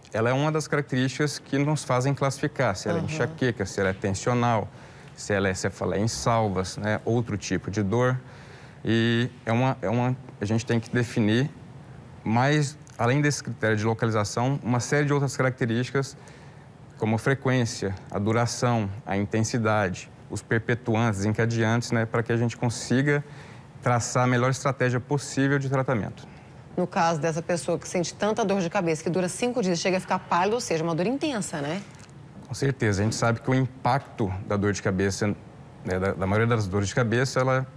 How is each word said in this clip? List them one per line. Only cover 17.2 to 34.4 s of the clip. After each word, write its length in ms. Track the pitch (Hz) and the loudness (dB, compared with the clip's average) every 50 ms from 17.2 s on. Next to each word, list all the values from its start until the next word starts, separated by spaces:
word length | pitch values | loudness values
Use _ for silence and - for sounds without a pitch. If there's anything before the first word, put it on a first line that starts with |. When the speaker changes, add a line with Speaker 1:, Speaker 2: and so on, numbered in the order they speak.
| - 139 135 127 - 131 127 131 117 110 - - - 98 98 - - - | 2 0 0 2 2 2 2 2 2 0 -2 -4 -4 -4 -4 -6 -10 -6
Speaker 1:
a 80 | - 98 | -4 -2
duração, 680 | 101 107 113 117 117 113 - - 127 120 120 113 104 98 98 107 - | 0 2 2 2 2 0 0 0 0 2 2 2 0 -2 -4 -8 -6
a 100 | - 98 | -4 -2
intensidade, 880 | 101 101 98 - 110 110 - - 120 110 110 107 107 101 92 90 - - - - - - - | -2 0 0 0 0 0 0 0 0 2 2 4 4 2 0 -2 -6 -10 -16 -18 -20 -14 -10
os 140 | 110 107 - | -10 -10 -4
perpetuantes, 760 | - 120 113 - - 120 110 - 120 110 110 117 117 101 95 | 0 0 0 2 0 -2 -2 0 0 2 2 2 2 2 2
desencadeantes, 680 | 98 110 107 117 117 117 117 113 113 110 117 120 117 - | 0 0 2 2 2 0 2 2 2 2 2 2 0 0
né, 160 | 120 113 110 | 0 0 0
pra 160 | 110 - 117 | 0 0 -2
que 100 | 110 - | 0 2
a 60 | 117 | 2
gente 180 | 117 120 117 - | 2 2 0 0
consiga 680 | - 123 117 107 - - - 120 131 139 147 147 143 143 - - - - - - - - - - - | 0 -2 -2 -2 -2 -2 2 2 2 4 4 2 2 0 -4 -14 -18 -18 -18 -18 -20 -20 -20 -14 -4
traçar 440 | - 123 123 117 117 - - 127 123 | 0 2 2 2 2 0 2 2 4
a 20 | |
melhor 240 | 123 127 120 123 131 | 4 4 4 4 2
estratégia 480 | 135 - - 143 131 - 131 123 123 123 | 2 2 0 -2 0 2 2 2 2 0
possível 580 | 113 - 147 139 - - - 135 135 139 143 | 0 0 -2 -2 -2 -2 0 2 2 4 2
de 100 | 139 135 | 2 0
tratamento. 600 | 131 139 131 131 143 131 104 92 85 - - - - - - - - - - - - - | 0 0 0 0 0 0 -2 -2 -4 -8 -12 -16 -18 -20 -20 -20 -20 -20 -20 -18 -10 -4
Speaker 2:
No 80 | - 180 | -4 -2
caso 340 | 175 - 196 170 165 170 151 | -2 0 2 2 2 2 2
dessa 220 | 147 165 151 170 | 0 -2 -2 -2
pessoa 380 | 165 - 180 170 - - 170 147 | -2 -2 -2 -2 0 -2 -2 -2
que 80 | - - | -4 -4
sente 240 | - 185 165 - - | -2 -2 -2 -2 -2
tanta 320 | - 208 208 220 226 233 | -2 0 0 2 2 2
dor 160 | 185 202 196 | 2 2 0
de 80 | 170 170 | 0 0
cabeça, 320 | - 208 175 170 160 151 - | 0 0 0 0 0 0 -2
que 60 | 185 | -2
dura 180 | 160 185 185 | 0 0 0
cinco 360 | 170 - - 247 247 240 254 190 | 0 -2 -2 -2 0 0 0 0
dias, 160 | 185 175 165 | 2 0 0
chega 180 | - 196 180 | 0 0 0
a 20 | 185 | 0
ficar 200 | 185 - 196 185 | 0 -2 -2 -2
pálido, 340 | - - 190 170 185 208 220 | 0 0 2 2 2 2 2
ou 80 | 240 | 0
seja, 220 | - - 175 156 165 | -2 -2 -2 0 0
uma 100 | 170 165 | 0 0
dor 140 | 151 185 | 0 0
intensa, 520 | 220 262 277 - 311 262 208 180 - - 151 | 0 0 0 -2 -2 -2 -2 -4 -4 -4 -6
né? 220 | 139 147 165 202 202 - - - - - - - - - - - - | -4 -4 -4 -6 -8 -12 -18 -20 -20 -20 -20 -20 -20 -18 -18 -18 -12
Speaker 1:
Com 60 | - - | -10 -4
certeza. 480 | - - 139 131 - 120 107 101 92 | 0 0 0 0 2 0 0 2 2
A 20 | 107 | 2
gente 100 | 110 104 | 0 2
sabe 240 | - 120 117 117 117 | 2 2 2 2 2
que 100 | - 139 | 2 2
o 60 | 131 | 2
impacto 760 | 131 131 123 - - - 123 131 135 - - - - 110 92 95 98 | 2 2 0 -2 -2 0 0 0 0 -2 -6 -4 -2 -2 -2 -2 -4